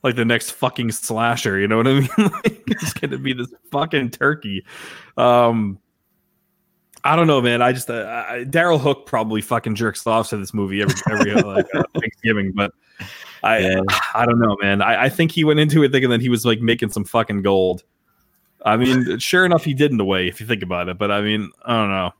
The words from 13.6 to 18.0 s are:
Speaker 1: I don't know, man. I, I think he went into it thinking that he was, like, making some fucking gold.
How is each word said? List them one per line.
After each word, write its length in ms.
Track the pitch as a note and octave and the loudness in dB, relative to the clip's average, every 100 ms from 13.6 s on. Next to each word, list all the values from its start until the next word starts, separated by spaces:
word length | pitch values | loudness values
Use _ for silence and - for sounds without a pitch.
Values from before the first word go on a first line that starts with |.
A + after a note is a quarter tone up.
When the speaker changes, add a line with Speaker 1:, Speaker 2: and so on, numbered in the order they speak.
| F#2 F#2+ F#2+ - - | 2 0 0 -2 -2
Speaker 1:
I 100 | A2 A#2+ | 0 2
don't 120 | A#2 | 4
know, 160 | A2+ G2+ | 2 2
man. 220 | G2 G2+ | 0 2
I, 220 | G2+ A2 | 2 2
I 40 | C3+ | 0
think 240 | - E3 | 2 0
he 100 | E3 | 2
went 140 | D3+ D3+ | 2 4
into 220 | D3+ D#3 | 4 4
it 80 | C#3 | 4
thinking 180 | C3+ B2+ | 4 2
that 100 | A#2 | 2
he 80 | B2 | 2
was, 160 | A#2+ A#2 | 0 2
like, 140 | A2+ | 0
making 300 | A#2 A#2 A2 | 0 0 -2
some 140 | G#2+ | -4
fucking 380 | G2 A#2 A2 G2+ | -2 -2 0 -2
gold. 400 | G2 G2 F#2 F#2 _ _ | 2 2 2 -2 _ _